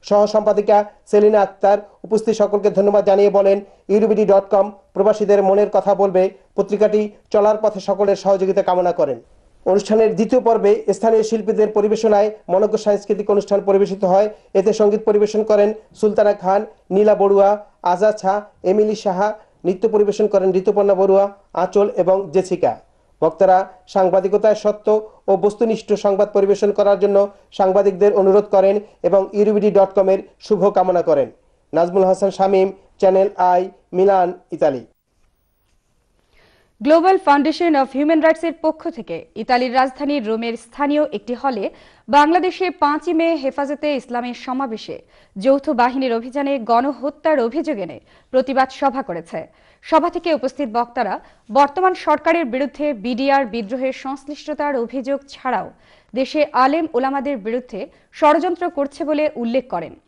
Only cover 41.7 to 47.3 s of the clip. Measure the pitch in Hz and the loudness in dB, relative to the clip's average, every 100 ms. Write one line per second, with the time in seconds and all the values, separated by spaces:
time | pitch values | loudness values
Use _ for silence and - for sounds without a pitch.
41.7 | - - _ - 277 294 349 359 - 359 | -10 -20 _ 0 2 4 2 -2 -4 -6
42.7 | 359 294 302 349 320 330 320 262 262 277 | -2 -2 -2 -2 0 0 -2 -4 -6 -6
43.7 | 285 302 277 - 240 247 233 - 254 269 | -4 -4 -4 -6 -8 -8 -12 -10 -8 -6
44.7 | 220 - - _ _ _ 196 226 277 277 | -8 -12 -16 _ _ _ -4 0 0 0
45.7 | 247 240 262 262 226 247 262 277 277 220 | 0 0 0 -4 -4 -6 -6 -4 -4 0
46.7 | 233 269 277 277 294 320 | 0 0 -4 -8 -4 -2